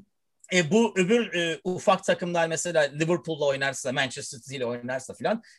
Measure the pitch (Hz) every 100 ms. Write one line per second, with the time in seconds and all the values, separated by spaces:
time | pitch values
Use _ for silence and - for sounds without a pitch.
0 | - _ _ _ - 180 151 214 226 190
1 | 180 240 202 170 170 160 185 185 - 185
2 | - 175 175 170 165 160 175 160 143 147
3 | 165 175 165 147 147 139 135 131 127 139
4 | 131 - - 113 131 135 120 120 120 131
5 | - - 156 226 -